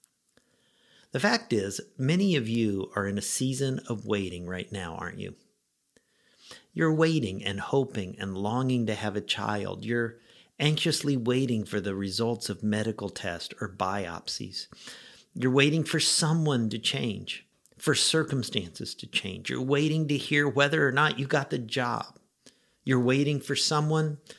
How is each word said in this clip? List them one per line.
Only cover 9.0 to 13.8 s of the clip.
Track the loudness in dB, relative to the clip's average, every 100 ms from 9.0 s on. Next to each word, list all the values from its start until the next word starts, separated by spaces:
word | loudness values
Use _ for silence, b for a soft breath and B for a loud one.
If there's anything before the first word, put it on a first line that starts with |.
| -2 -4
a |
child. | -4 -4 -2 -2 -4 -6 -4
You're | -2 -2 -6 B B B _
anxiously | 2 2 2 2 2 0
waiting | 2 2 2 0 0
for | -2
the | -2
results | -4 -4 -2 -2 -2 -4
of | -2
medical | 0 0 0 -2 -6
tests | -6 -6 -6 -10 -8
or | -10
biopsies. | -2